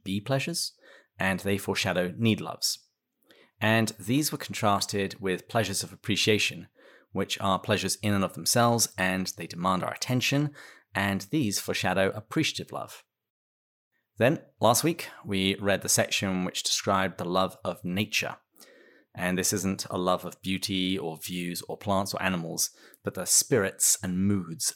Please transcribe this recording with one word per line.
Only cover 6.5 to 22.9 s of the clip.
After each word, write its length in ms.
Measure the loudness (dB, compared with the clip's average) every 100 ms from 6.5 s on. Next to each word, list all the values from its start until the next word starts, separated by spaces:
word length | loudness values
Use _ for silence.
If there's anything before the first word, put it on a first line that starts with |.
| -4 -14 _ -20 -20 _
which 280 | -6 -4 -2
are 160 | 2 2
pleasures 380 | 2 0 0 -2
in 100 | 0
and 100 | 2
of 100 | 0
themselves, 540 | -2 0 4 4 4 0 0
and 340 | 0 0 -4 -6
they 100 | -10
demand 360 | -2 0 2
our 100 | 0
attention, 580 | -4 -2 0 2 0 0 -4 -18 -20 _ -2
and 260 | 0 0 -2
these 280 | -2 0 -2
foreshadow 520 | -4 -2 0 2 2 0
appreciative 560 | -4 -2 -2 -4 -8
love. 320 | -10 -12 -14 _ _ _ _ _ _ _ _ _ _ _ 0
Then, 220 | 2 2 -4 _
last 240 | 4 4
week, 240 | 2 -2 -8 -14 -4
we 300 | 0 2 2
read 260 | 2 0
the 80 | 2
section 540 | 0 2 0 0 0
which 200 | -2 -4
described 540 | -4 -2 2 2 2 -2
the 80 | -2
love 320 | 0 0 -2
of 200 | -8 -6
nature. 540 | -4 -4 -2 -2 -2 -8 _ _ -20 -20 -20 _ _
And 240 | -4 0 2
this 140 | 2
isn't 340 | 0 0 -2 -4
a 80 | -2
love 260 | 0 0
of 180 | -2 -10
beauty 560 | -6 -4 -2 -2 0 -2
or 200 | -4 -8
views 440 | -8 -6 -6 -8 -8
or 80 | -8
plants 360 | -2 0 0
or 100 | -2
animals, 460 | -2 -2 -4 -4 -4 -4 -20